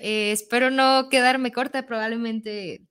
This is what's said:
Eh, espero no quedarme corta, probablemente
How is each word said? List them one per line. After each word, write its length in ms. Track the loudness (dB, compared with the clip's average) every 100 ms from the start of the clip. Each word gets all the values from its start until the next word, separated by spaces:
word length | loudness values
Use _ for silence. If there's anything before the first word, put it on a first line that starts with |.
Eh, 320 | -4 -2 0
espero 380 | -2 -2 0 2
no 360 | 4 4 4 4
quedarme 440 | 4 4 2 0
corta, 340 | -2 -4 -4 -6
probablemente 960 | -4 -4 -4 -4 -6 -6 -10 -10 -12 _